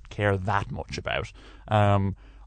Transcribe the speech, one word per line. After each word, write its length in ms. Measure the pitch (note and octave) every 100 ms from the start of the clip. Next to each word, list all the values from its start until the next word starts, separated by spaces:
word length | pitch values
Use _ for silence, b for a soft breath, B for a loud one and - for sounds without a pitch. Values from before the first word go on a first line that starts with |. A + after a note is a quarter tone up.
| -
care 280 | - G#2 G2
that 320 | F#2+ G2+ F#2+
much 300 | F2 - -
about, 320 | - B1 - - B B B
um, 460 | G#2+ G#2 G2+ G2 F#2+ b b